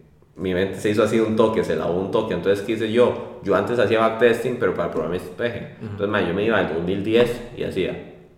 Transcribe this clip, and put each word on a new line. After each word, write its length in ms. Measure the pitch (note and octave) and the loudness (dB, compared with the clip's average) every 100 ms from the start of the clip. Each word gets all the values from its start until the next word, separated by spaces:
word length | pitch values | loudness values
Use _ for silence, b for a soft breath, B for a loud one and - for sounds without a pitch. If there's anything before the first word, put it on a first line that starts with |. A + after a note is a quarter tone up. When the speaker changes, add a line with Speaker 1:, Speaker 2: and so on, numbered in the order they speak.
| - _ _ - | -20 _ _ -8
Speaker 1:
mi 200 | F#2 F2+ | -2 0
mente 240 | G2 - | 0 -2
se 100 | A2 | -2
hizo 140 | G#2+ | 2
así 160 | A2 A#2 | 4 4
un 160 | A2 A2 | 2 4
toque, 280 | A2 - | 2 2
se 120 | E2+ D#2+ | 0 0
lavó 240 | E2+ F2 | 0 -2
un 100 | F#2+ | 0
toque. 240 | A2 - | -2 0
Entonces, 320 | F2 F2 G2+ G2 | -2 0 0 0
¿qué 60 | |
hice 180 | A2 A2 | -2 0
yo? 480 | A2+ A#2+ - - - | 2 2 2 -8 -8
Yo 120 | F#2+ F#2+ | 0 0
antes 220 | G#2 A#2+ | 2 0
hacía 220 | G#2 A2 | 2 4
backtesting, 580 | A2+ A2+ A#2+ A2+ C3 A#2+ | 2 4 4 4 -2 -2
pero 140 | F#2 | -2
para 160 | F2 E2+ | 0 -2
probar 220 | E2 D#2+ | -2 -2
mi 60 | F2+ | -4
estrategia. 580 | - - A#2 - - - | -6 -6 -6 -6 -12 -12
Speaker 2:
Ujú. 80 | A2 | -12
Speaker 1:
Entonces, 160 | G2+ G2+ | -4 -2
ma, 120 | G#2+ F2 | 0 0
yo 60 | |
me 100 | F2+ | 0
iba 140 | A2 G#2+ | 2 2
al 160 | E2+ | 2
dos 100 | D#2+ | -2
mil 200 | F2 G2 | -2 -2
diez 360 | G2+ A2+ A#2+ - - - | 2 4 4 0 -8 -8
y 80 | |
hacía 500 | - - E2+ - - - - | -6 -2 -4 -4 -12 -20 -14